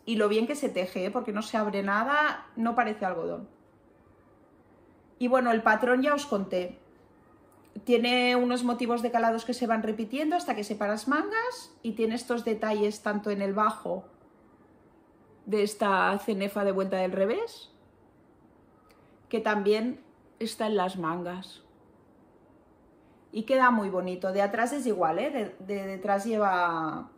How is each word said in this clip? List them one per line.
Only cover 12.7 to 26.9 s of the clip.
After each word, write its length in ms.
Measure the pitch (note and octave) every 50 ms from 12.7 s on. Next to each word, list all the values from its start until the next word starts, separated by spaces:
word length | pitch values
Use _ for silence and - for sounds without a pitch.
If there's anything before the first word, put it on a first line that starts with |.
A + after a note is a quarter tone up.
| G#3+ G#3 G#3 G#3 G#3+ -
tanto 280 | - G#3+ G#3 G#3 G#3 G#3+
en 120 | G3+ G3+
el 120 | G3 G3 G3
bajo 500 | G#3+ G#3+ A3 - - - F3 F3 G3 - - - - - - _ - - - - - - - - - _ _ _ _ _ _ _ _ - - - - -
de 180 | G3 G#3 G#3+ G3+
esta 520 | G#3 - - A3 G3+ F#3+ F#3 F3+ F#3 G3 G#3
cenefa 440 | - - G#3+ F#3+ G3 G3+ - G#3
de 80 | G3+ G3
vuelta 280 | F#3+ F#3+ F#3+ F#3+ F#3+ F#3
del 120 | F#3 F#3
revés, 640 | F#3 F#3+ F#3+ G#3 A#3+ G4 A#4 A#4 - - - - - - _ _ _ _ _ _ _ _ _ _ _ _ _ - _ _ _ _ _ _ _ _ - _ - _ _ _ _ -
que 120 | - A3
también 600 | - A3 G#3 G#3 G3 G3+ G#3+ A3 A3+ B3+ - - - - - _ - - _ -
está 280 | A3+ A3 - - A3+
en 100 | G#3+ G#3+
las 200 | G3 F3+ F#3+ F#3+
mangas. 640 | F#3 E3 D#3 E3+ F3+ F3 F3 F3+ F#3 F#3 - - - - - - - - - - - _ _ _ _ - _ _ _ _ _ - - _ _ _ _ _ _ _ _ _ - - - - -
Y 120 | - G#3+
queda 280 | A3 - C4 C4 B3+ B3
muy 200 | A#3+ A3 G3+ F#3+
bonito. 420 | F#3 F3+ F3+ F3+ F3+ F3+ - F#3+
De 80 | F#3 G3
atrás 320 | G3+ G3+ G3+ A3 A#3 B3+
es 140 | C#4+ C#4+ A#3+
igual, 320 | B3 G3+ F3+ E3+ D#3+ D#3+ F#3+
¿eh? 120 | B3 D4+
De, 440 | - B3 G#3 F#3 - - F#3+ F#3+ G3+
de 120 | G3 G3
detrás 380 | F#3+ F#3+ F#3 F#3+ G3+ G3 G3+ G3+
lleva, 840 | A#3 A3 G#3+ G#3 G3 F#3 F3+ F3 E3+ E3 D#3+ D#3+ D#3